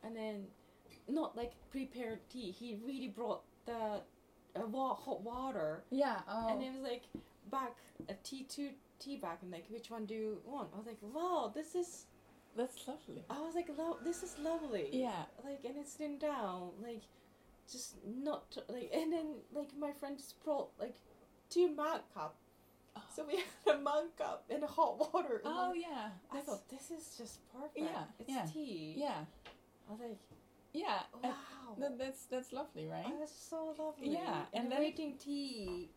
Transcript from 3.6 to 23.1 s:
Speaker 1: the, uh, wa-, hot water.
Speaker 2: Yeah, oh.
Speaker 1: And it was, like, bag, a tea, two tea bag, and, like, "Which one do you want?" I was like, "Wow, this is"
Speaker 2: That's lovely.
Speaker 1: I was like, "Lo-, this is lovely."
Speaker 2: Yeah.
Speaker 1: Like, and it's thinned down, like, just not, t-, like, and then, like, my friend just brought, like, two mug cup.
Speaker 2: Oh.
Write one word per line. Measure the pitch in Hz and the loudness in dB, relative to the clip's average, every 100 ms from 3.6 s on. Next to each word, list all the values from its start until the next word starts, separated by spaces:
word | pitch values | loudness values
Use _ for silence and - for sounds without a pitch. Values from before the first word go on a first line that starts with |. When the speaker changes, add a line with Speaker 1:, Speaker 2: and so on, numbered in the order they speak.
Speaker 1:
the, | - 233 220 208 - - - - - | -4 0 2 0 -4 -20 -20 -20 -6
uh, | - 220 | -2 0
wa-, | 254 262 | 4 4
hot | - - 220 | 4 0 -2
water. | 208 247 269 262 156 165 - | -2 -2 0 2 2 0 0
Speaker 2:
Yeah, | 269 277 208 180 | 4 6 4 0
oh. | 214 226 | 0 4
Speaker 1:
And | 220 | 2
it | 262 | 0
was, | 262 | -2
like, | 262 247 - - - - - | -2 -4 -6 -12 -12 -18 -4
bag, | 269 254 - - - - | 0 0 -4 -18 -12 -8
a | 202 | -6
tea, | - 269 | -6 -8
two | 262 - 285 269 - - | -8 -4 -4 -6 -18 -14
tea | 277 277 | -8 -4
bag, | 180 170 | -4 -4
and, | 180 | -6
like, | 170 185 | -8 -8
"Which | 220 - | -10 -6
one | 226 208 | -6 -2
do | |
you | 220 220 208 | 0 0 -2
want?" | 220 277 202 | -4 -4 -4
I | 175 | -6
was | 220 | -8
like, | 226 | -8
"Wow, | 208 285 349 339 226 | -4 0 4 4 2
this | 247 311 | -2 0
is" | 359 349 - - - - - - 214 | 0 0 -2 -14 -20 -20 -20 -8 0
Speaker 2:
That's | 254 - - | 0 0 -8
lovely. | 302 - 233 - | -8 -8 -10 -6
Speaker 1:
I | 277 | -4
was | 320 | 0
like, | 330 339 285 | 0 0 0
"Lo-, | 330 - | 0 0
this | 262 339 | 0 0
is | 359 - | -2 -2
lovely." | 302 330 302 208 143 | 2 2 2 0 2
Speaker 2:
Yeah. | 254 254 180 - - | 2 2 0 -4 -8
Speaker 1:
Like, | 277 277 | -8 -6
and | 240 285 | -4 -6
it's | 285 | -8
thinned | - 302 285 | -4 -2 2
down, | 302 277 202 180 180 185 | 2 2 0 0 -4 -6
like, | 233 226 - - - - - - - | -6 -8 -10 -20 -20 -20 -20 -20 -12
just | 247 - 190 190 | -8 -8 -8 -6
not, | 247 285 277 - | -2 0 -2 -4
t-, | - - | -10 -6
like, | 247 240 | -6 2
and | - 320 | 2 4
then, | 330 311 262 - | 4 2 -4 -6
like, | 277 285 277 | -4 -4 -2
my | 294 | -4
friend | 285 277 285 | -2 -6 -6
just | - - | -10 -8
brought, | 311 277 - - | 2 2 2 -2
like, | - - - - - - - | -6 -6 -18 -20 -20 -20 0
two | 349 349 | 6 8
mug | 294 302 320 - | 8 2 2 -4
cup. | 202 156 - - - - - - - | -4 -6 -6 -20 -20 -20 -20 -16 -14
Speaker 2:
Oh. | - | -10